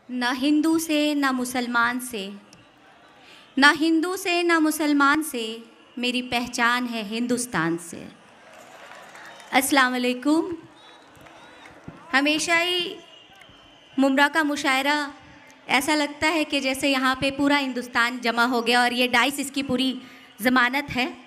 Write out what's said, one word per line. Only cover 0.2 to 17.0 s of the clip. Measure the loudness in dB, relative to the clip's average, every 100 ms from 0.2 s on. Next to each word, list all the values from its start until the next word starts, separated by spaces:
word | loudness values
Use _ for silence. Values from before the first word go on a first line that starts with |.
| -2
हिंदू | 0 2 4 4 2
से, | 2 0 2 0
ना | 0
मुसलमान | -2 -2 -4 -2 0 0 -2
से, | -6 -10 -10 -12 -20 -20 -20 _ -20 -20 -20 -20 -20 -20 -10 4
ना | 4
हिंदू | 6 2 2 0 -4
से, | -2 0
ना | 2 4
मुसलमान | 2 0 0 4 4 2
से, | 0 -6 -8 -10 -16 -20 -18 -6
मेरी | -2 -2
पहचान | -2 -4 -4 0 0 0 -2
है | -6 -6
हिंदुस्तान | -4 -2 -2 -2 -2 -2 -2
से। | -6 -14 -16 -20 -20 -20 -20 -20 -20 -20 -20 -20 -20 -20 -20 -20 -2
अस्सलाम | 0 4 4 4
वालेकुम। | 2 -2 0 2 2 0 -8 -12 -20 -20 -20 -20 -20 -20 -20 -20 -20 -20 -20 -20 -20 -2 0
हमेशा | 2 0 0 0
ही | 0 -2 -4 -10 -18 -20 -20 -20 -20 -20 -20 -20 -10 0
मुमरा | 2 4 2
का | 2
मुशायरा | 0 0 0 0 2 0 -2 -12 -20 -20 -20 -20 -2
ऐसा | -2 2 0
लगता | 0 -2 -2
है | 0
कि | -2 -2
जैसे | -2 -2 0
यहाँ | 0